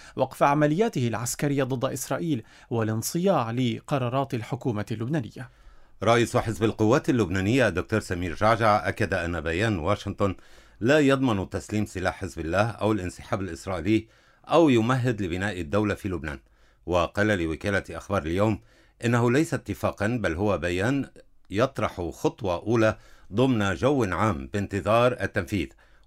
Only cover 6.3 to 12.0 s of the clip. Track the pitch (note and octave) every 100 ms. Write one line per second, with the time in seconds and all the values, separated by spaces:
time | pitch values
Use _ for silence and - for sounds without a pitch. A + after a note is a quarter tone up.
6.3 | A#2+ A2+ F#2+ A2 - G#2+ D3 D#3 B2 E2+
7.3 | F#2+ G2 C3 G#2+ E2+ - A2 - F2 F2+
8.3 | - G#2+ A2+ A2 G#2 G2 F#2+ F#2 F#2+ E2+
9.3 | E2 D#2+ E2 A2+ F#2 E2+ G#2 G2+ - G2+
10.3 | E2+ - - - - A#2 D3+ C3+ C3+ C3
11.3 | G2 E2+ F#2 - G#2 G2+ F#2